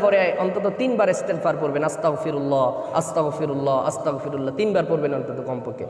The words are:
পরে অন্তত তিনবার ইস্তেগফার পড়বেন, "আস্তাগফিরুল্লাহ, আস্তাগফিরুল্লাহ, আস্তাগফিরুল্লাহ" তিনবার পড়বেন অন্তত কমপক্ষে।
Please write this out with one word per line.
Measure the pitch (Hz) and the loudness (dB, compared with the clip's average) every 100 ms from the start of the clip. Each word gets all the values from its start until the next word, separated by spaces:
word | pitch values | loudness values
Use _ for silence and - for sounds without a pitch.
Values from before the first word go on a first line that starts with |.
পরে | 202 196 180 - | 4 4 4 2
অন্তত | 185 196 196 196 | 0 0 -2 0
তিনবার | 254 226 190 | 0 2 2
ইস্তেগফার | - - 165 170 147 | 2 -2 0 0 0
পড়বেন, | 147 143 | 0 0
"আস্তাগফিরুল্লাহ, | 156 - 165 139 160 143 139 139 123 - - | -2 0 0 0 -2 -2 0 2 2 0 -2
আস্তাগফিরুল্লাহ, | 165 160 170 151 143 151 139 139 135 151 | -2 0 0 0 -2 -2 0 2 2 0
আস্তাগফিরুল্লাহ" | - 160 139 143 143 135 | -2 -4 -4 -4 -4 -4
তিনবার | 131 214 190 165 | 0 2 2 2
পড়বেন | 160 147 | 0 0
অন্তত | 135 127 127 123 | -2 -4 -6 -4
কমপক্ষে। | 127 117 117 | -6 -6 -8